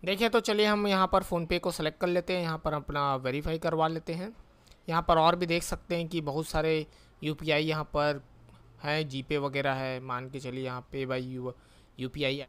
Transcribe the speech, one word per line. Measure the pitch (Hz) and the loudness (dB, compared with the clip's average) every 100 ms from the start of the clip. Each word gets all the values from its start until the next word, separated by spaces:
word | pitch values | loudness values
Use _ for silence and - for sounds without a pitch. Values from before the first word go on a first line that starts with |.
| 175 | -2
देखिए, | 190 233 | 2 4
तो | 233 | 4
चलिए | 220 208 214 | 2 4 4
हम | 208 208 | 4 4
यहाँ | 190 190 | 4 4
पर | 190 | 4
PhonePe | 185 175 165 175 | 2 -4 0 0
को | 180 | 0
सिलेक्ट | 170 156 156 | -2 -2 0
कर | 180 | 0
लेते | 175 175 185 | 0 0 -2
हैं, | |
यहाँ | 170 160 | 0 -2
पर | 156 | -2
अपना | 151 139 147 143 135 | -4 -2 -2 0 0
वेरीफाई | 127 135 151 160 | -2 -2 -2 -2
करवा | 165 160 160 | 0 2 0
लेते | 165 160 | 0 -6
हैं। | 170 190 233 - _ - - - | -8 -8 -12 -20 _ -20 -20 -2
यहाँ | 165 170 | -2 4
पर | 165 | 6
और | 160 175 | 6 4
भी | 175 | 2
देख | 170 | 0
सकते | - 170 - 170 | 0 -8 -4 -4
हैं | 170 | -2
कि | 170 | -4
बहुत | 151 143 160 | -2 -4 -2
सारे | 156 156 156 151 - - - | 0 2 2 0 -12 -20 -8
यूपीआई | 151 151 156 151 | -6 -4 2 2
यहाँ | 156 156 | 2 -2
पर | 147 147 147 143 - - - - - - | -2 0 0 0 -6 -20 -20 -20 -20 -10
हैं, | 147 151 151 | -2 -2 -2
GPay | 135 127 151 | -6 -2 -2
वगैरह | 139 139 139 | 0 0 0
है, | 131 131 127 | 0 -2 -6
मान | 131 123 131 | -6 -6 -6
के | 135 | -10
चलिए | 127 127 131 | -8 -6 -6
यहाँ | 127 123 139 | -8 -8 -8
Pay | 131 | -4
by | 131 | -4
यू, | 127 127 123 120 - - - - | -4 -6 -8 -10 -18 -20 -20 -10
यूपीआई। | 127 147 139 139 | -10 -2 -2 -2